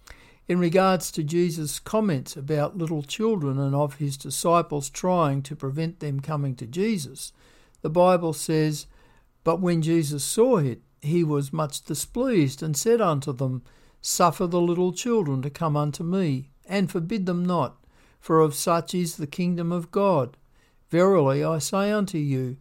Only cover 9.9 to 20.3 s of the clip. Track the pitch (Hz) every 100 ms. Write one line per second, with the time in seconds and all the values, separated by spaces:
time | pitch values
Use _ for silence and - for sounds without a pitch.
9.9 | 165 143 147 - - 247 220 139 - _
10.9 | _ 147 175 160 147 139 160 156 - -
11.9 | 156 - 240 262 214 139 - 156 147 226
12.9 | 233 196 147 147 131 135 127 - _ _
13.9 | _ - - 175 147 180 175 175 170 180
14.9 | 180 247 226 156 135 147 - 165 147 147
15.9 | 143 165 190 175 131 135 _ - 196 190
16.9 | 185 165 226 180 175 180 175 123 - _
17.9 | _ _ _ - 160 156 143 - 170 165
18.9 | 185 170 - 147 - 180 175 170 175 170
19.9 | 202 202 165 123